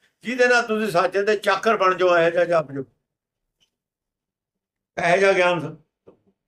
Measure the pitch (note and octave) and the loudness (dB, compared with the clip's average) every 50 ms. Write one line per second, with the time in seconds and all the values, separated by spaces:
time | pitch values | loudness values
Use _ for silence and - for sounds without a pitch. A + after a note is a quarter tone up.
0 | _ _ _ _ - G#3+ B3+ B3 B3 B3 B3 A#3+ A#3 A3+ A3 G#3+ A3 G#3 D#3 E3+ | _ _ _ _ -10 -10 -2 0 2 2 4 2 0 -2 -4 -4 -4 -2 0 0
1 | F#3+ F3 F3+ G3 G3+ G#3 G#3+ G3+ - G3+ G3 - - A3 A3 G3+ F#3+ F#3 F#3 F3 | 0 0 0 -2 0 0 -2 -2 0 -2 -2 0 0 0 0 2 2 0 0 2
2 | F#3 F3+ F3 E3+ E3 E3+ E3+ F3 F3 E3 E3+ D#3+ D3+ C3 C#3 C#3 C3+ _ _ _ | 2 2 2 4 2 2 2 0 0 0 0 -2 -2 -4 -10 -12 -12 _ _ _
3 | _ _ _ _ _ _ _ _ _ _ _ _ _ _ _ _ _ _ _ _ | _ _ _ _ _ _ _ _ _ _ _ _ _ _ _ _ _ _ _ _
4 | _ _ _ _ _ _ _ _ _ _ _ _ _ _ _ _ _ _ - - | _ _ _ _ _ _ _ _ _ _ _ _ _ _ _ _ _ _ -10 -6
5 | F3+ E3+ F3 G3 G3 G3 F#3+ F3+ F3+ F3+ F3 E3 B2+ A2+ - - _ _ _ _ | -2 0 0 2 2 2 2 2 2 0 0 -2 -6 -10 -14 -16 _ _ _ _
6 | _ - - _ _ _ _ _ _ | _ -20 -20 _ _ _ _ _ _